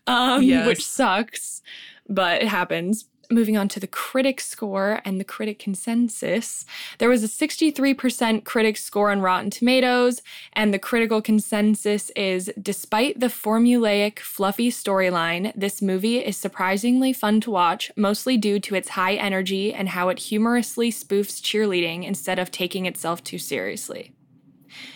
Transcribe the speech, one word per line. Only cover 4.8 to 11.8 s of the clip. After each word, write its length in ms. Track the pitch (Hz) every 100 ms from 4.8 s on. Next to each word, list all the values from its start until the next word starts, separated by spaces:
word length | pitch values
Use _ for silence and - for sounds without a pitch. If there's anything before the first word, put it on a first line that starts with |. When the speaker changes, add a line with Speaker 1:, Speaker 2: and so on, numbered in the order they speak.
| 196 214 -
Speaker 1:
and 120 | 190
the 60 |
critic 340 | 196 - 214 208
consensus. 1080 | - 185 - 233 240 - - 190 226 - - - - -
There 100 | 233
was 140 | 247
a 60 | 214
sixty-three 680 | - 302 - 320 285 277
percent 500 | 269 254 240 226 220
critic 320 | - 233 220 208
score 340 | - 208 208
on 120 | 202
Rotten 260 | 185 185 202
Tomatoes, 720 | - 240 254 254 247 247 247 - - -
and 220 | - 214
the 40 | 196
critical 440 | - 240 226 220
consensus 880 | 214 214 - 208 208 214